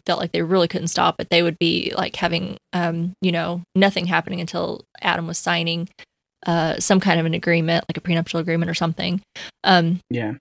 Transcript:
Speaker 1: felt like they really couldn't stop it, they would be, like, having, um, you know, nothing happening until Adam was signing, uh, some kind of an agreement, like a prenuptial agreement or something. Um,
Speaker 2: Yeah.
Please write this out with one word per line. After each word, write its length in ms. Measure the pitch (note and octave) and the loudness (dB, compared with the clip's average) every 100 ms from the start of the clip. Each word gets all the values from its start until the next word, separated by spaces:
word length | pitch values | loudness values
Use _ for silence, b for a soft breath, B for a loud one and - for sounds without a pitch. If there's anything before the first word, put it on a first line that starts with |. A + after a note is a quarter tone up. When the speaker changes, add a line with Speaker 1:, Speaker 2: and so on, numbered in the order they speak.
| - | -2
Speaker 1:
felt 140 | E3+ | -2
like 120 | E3+ | -2
they 100 | E3 | -2
really 260 | E3 F#3+ E3+ | 2 2 2
couldn't 200 | - E3 | 0 -2
stop 280 | - F3 - | 2 0 0
it, 100 | - | 0
they 120 | E3+ | 2
would 160 | E3+ E3 | 2 2
be, 340 | E3+ E3+ - - | 0 0 -2 -4
like, 200 | E3+ - | -4 -2
having, 400 | F3 E3+ F#3 - _ | -2 -2 -4 -10 _
um, 400 | F#3 E3+ E3 F3 F#3 | -2 -2 -2 -4 -2
you 100 | F#3 | 0
know, 300 | E3+ E3 F3 F3 - | 0 -2 -6 -2 2
nothing 300 | G3 F#3+ F3 | 4 2 0
happening 340 | E3 E3+ F3+ | 0 -2 -6
until 440 | E3+ F3 F3 - - _ | -6 -4 -4 -6 -12 _
Adam 240 | - E3+ E3 | -2 -2 -2
was 120 | E3+ | -4
signing, 500 | - E3+ E3+ E3+ F3 - - _ _ _ - | -2 -2 -2 -4 -6 -12 -20 _ _ _ -2
uh, 320 | E3+ D#3+ - | 0 0 0
some 200 | - F#3+ | 4 4
kind 180 | F#3+ E3+ | 4 2
of 40 | E3 | 2
an 60 | |
agreement, 500 | E3 - E3 D#3+ E3+ - | 0 2 2 2 0 -2
like 80 | - | -6
a 40 | |
prenuptial 380 | - E3 E3 E3 | 0 0 0 -2
agreement 300 | E3 E3 E3+ | -2 0 0
or 40 | |
something. 480 | E3+ E3 E3 F3+ F3+ - B B - | -2 -2 -2 -2 -4 -6 B B -4
Um, 380 | - F#3 E3 F3 - | 2 4 4 0 -2
Speaker 2:
Yeah. 240 | A#2+ A2 B2+ | -4 -4 -6